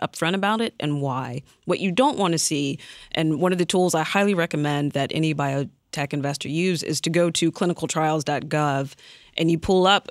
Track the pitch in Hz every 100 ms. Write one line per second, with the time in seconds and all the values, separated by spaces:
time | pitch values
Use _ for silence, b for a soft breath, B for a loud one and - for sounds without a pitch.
0 | - - 165 196 196 220 226 - 151 147
1 | 139 127 123 127 - b - 180 190 175
2 | 277 262 185 165 - 147 143 139 B B
3 | B - 160 151 180 180 170 185 180 165
4 | 156 196 202 185 165 151 147 147 147 143
5 | 135 - 160 147 139 139 135 _ - -
6 | 143 147 139 139 127 160 185 165 - 151
7 | 165 165 170 - 165 - 180 170 156 160
8 | 156 156 147 147 147 151 147 139 139 -
9 | B B B - 165 165 - 185 185 196
10 | -